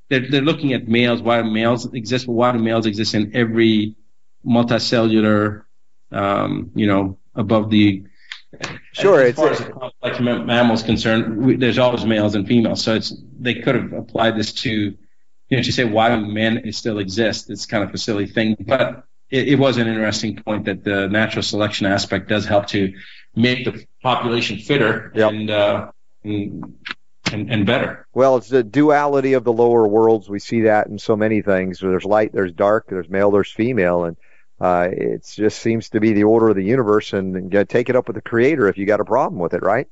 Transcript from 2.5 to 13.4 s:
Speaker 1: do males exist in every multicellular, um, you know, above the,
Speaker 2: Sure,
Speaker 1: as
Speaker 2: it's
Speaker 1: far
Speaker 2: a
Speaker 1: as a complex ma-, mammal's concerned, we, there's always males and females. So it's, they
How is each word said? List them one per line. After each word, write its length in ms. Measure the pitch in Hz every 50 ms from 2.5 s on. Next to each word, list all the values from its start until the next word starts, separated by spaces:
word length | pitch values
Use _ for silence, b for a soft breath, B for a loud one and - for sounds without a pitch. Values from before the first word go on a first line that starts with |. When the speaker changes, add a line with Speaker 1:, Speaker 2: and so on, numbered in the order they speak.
Speaker 1:
do 60 | 123 117
males 300 | 113 113 113 113 107 110
exist 260 | 104 107 110 - -
in 220 | 107 110 104 -
every 580 | 123 117 113 113 113 113 113 110 107 104 107 - - - - - - - - - - -
multicellular, 1200 | - 117 117 120 117 120 113 - - 131 117 113 113 110 110 107 107 107 104 104 107 104 104 - - - - - - - - - -
um, 600 | - 104 101 98 101 101 101 98 98 101 101 101 -
you 140 | - 110 104
know, 320 | 98 98 98 95 95 - - - -
above 340 | - 110 98 113 110 104 107
the, 360 | 107 104 104 104 98 95 - B B B B B B B B - - - - - - - - - -
Speaker 2:
Sure, 280 | - - 196 190 147
Speaker 1:
as 80 | 131 120
Speaker 2:
it's 80 | 120 -
Speaker 1:
far 120 | 156 147
Speaker 2:
a 20 |
Speaker 1:
as 80 | 123 120
a 80 | 120 -
complex 500 | - - 127 127 - - - 120 117 -
ma-, 240 | 120 123 120 - 113
mammal's 380 | 120 120 117 123 117 113 113
concerned, 640 | - - 110 104 - 117 110 110 107 113 110 104 127
we, 100 | 131 123
there's 220 | 123 131 120 107 123
always 260 | 123 123 120 110 95
males 300 | 110 113 107 104 107 101
and 140 | 104 98 -
females. 360 | 120 120 113 - - - -
So 120 | 120 113
it's, 180 | 104 - - - - - - -
they 140 | -